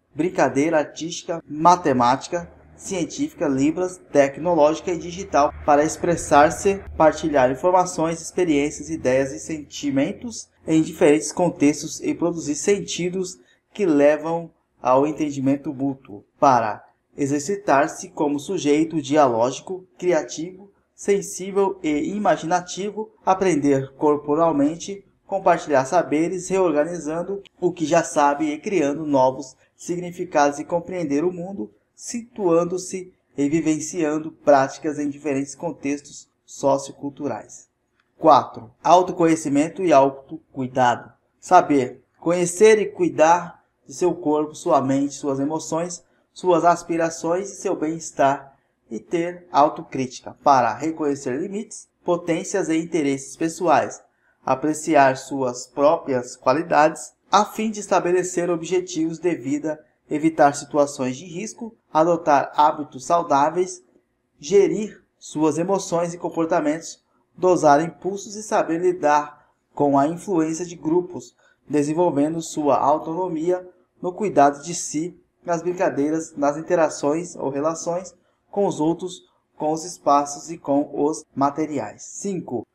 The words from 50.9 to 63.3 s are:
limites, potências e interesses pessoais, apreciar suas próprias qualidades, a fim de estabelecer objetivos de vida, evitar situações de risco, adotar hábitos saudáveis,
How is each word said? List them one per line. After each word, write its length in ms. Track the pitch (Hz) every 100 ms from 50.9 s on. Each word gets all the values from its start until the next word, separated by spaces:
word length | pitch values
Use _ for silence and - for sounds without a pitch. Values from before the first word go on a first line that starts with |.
| 160 151 139 135 131
limites, 480 | 196 202 226 - - _
potências 640 | - 175 175 170 196 196 160
e 80 | 160
interesses 580 | 165 175 139 135 -
pessoais, 680 | - 165 165 175 135 104 - _ _ _ _
apreciar 720 | - 131 151 151 170 147 135 131
suas 500 | - 139 127 120 -
próprias 720 | - 143 165 143 127 123 -
qualidades, 800 | 131 139 170 147 156 160 - _ -
a 120 | 196
fim 280 | 208 - 220
de 100 | 208
estabelecer 680 | 202 185 175 180 180 175 175
objetivos 680 | 170 165 180 175 151 160 160
de 160 | 180
vida, 480 | 147 127 147 151 151 _ _ -
evitar 440 | 151 160 160 143
situações 640 | 135 143 151 143 - 127 131
de 80 |
risco, 500 | 185 165 214 - 226 _ _
adotar 640 | - 170 165 160 139 -
hábitos 520 | - 151 156 143 127 -
saudáveis, 760 | 170 165